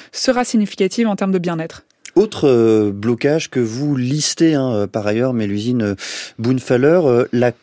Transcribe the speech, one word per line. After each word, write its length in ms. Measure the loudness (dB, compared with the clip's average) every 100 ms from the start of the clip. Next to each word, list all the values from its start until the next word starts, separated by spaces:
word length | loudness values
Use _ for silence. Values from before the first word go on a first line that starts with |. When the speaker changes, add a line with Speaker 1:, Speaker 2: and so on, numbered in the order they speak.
| -14
Speaker 1:
sera 320 | -6 -2 -2 0
significative 640 | 0 0 -2 -2 0 -2
en 80 | -2
termes 160 | -2
de 60 | -2
bien-être. 440 | -2 -6 -8 -14 _ _ -4 0
Speaker 2:
Autre, 300 | 0 2 2
euh, 440 | 4 4 4 2
blocage 600 | -2 -2 -2 0 -2 -2
que 80 | -4
vous 360 | -2 -2 -2 -2
listez, 600 | -2 -2 -2 2 2 2
hein, 160 | 0
euh, 140 | -2 -2
par 180 | -4 -2
ailleurs, 280 | 0 0
Mélusine, 500 | -2 -2 -4 -2 -2
euh, 120 | -2 -4 -8 -12 -12 -6
Boonfaller, 640 | -2 -2 0 2 4 4 4
euh, 200 | 2 2
la 200 | 2 0 -2